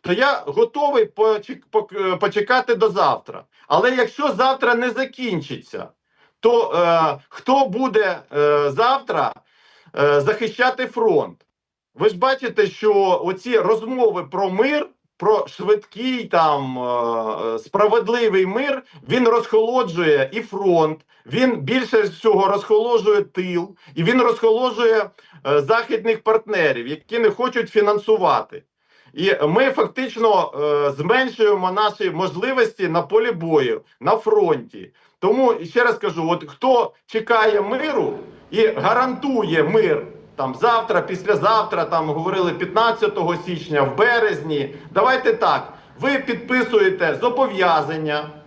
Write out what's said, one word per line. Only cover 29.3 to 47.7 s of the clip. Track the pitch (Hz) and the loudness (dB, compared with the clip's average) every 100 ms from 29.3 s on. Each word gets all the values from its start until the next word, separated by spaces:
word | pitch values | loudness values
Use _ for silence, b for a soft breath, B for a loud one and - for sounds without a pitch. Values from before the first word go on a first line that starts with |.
| - | 0
ми | 151 190 269 | 2 2 2
фактично, | 269 - - 262 220 226 196 165 | 0 -2 -2 -8 0 2 2 0
е, | 139 151 147 143 | -2 0 0 0
зменшуємо | 139 156 247 262 - 214 202 185 | -2 0 0 0 2 2 2 0
наші | 190 214 202 190 | 0 -2 -2 -6
можливості | 160 185 156 240 262 226 - 180 | -4 -6 -4 -4 0 0 0 -2
на | 165 | -2
полі | 165 214 240 | -2 -4 -2
бою, | 185 165 156 127 110 - b | -4 0 0 2 -4 -8 b
на | 143 220 | -2 0
фронті. | 220 208 180 143 113 104 92 b b b | 2 2 2 -2 -4 -18 -20 b b b
Тому, | 185 240 262 214 | 0 2 2 0
ще | 165 240 | -2 0
раз | 247 220 | 0 0
кажу: | 202 156 165 | -4 -4 -2
от | 170 156 | -4 -4
хто | - 262 247 - b _ | -4 2 2 0 b _
чекає | 220 220 233 220 208 | -6 0 2 4 2
миру | 202 254 311 254 - - - B B | -2 -4 -2 -2 -2 -6 -14 B B
і | 208 220 | 0 0
гарантує | 214 175 226 262 247 285 254 180 160 | 2 0 2 0 -2 -2 -2 0 0
мир, | 151 220 185 147 - - - - | 2 2 2 0 -4 -18 -20 -6
там, | 131 | -6
завтра, | 123 240 226 226 175 | 0 2 2 0 -2
післязавтра, | - 180 196 208 196 220 202 175 | -2 -8 0 0 2 2 0 -4
там, | 156 165 156 | -2 -2 -2
говорили, | 151 170 190 175 | -4 -2 -2 -2
п'ятнадцятого | - 180 185 196 170 202 208 170 165 - | -2 -2 0 2 2 -2 -2 -4 -4 -6
січня, | 170 135 151 | -10 -4 0
в | 131 135 | 0 2
березні, | 233 233 214 175 156 147 139 B B | 2 2 0 -2 -4 -4 -6 B B
давайте | 190 226 254 - | 0 2 2 0
так, | 214 185 139 - B B - | 0 0 0 -4 B B -6
ви | 262 269 | -2 -2
підписуєте | 269 233 - 254 233 220 190 185 170 139 | -4 -8 -2 -2 0 2 2 2 -2 0
зобов'язання | 240 247 262 190 180 | -2 0 -2 2 2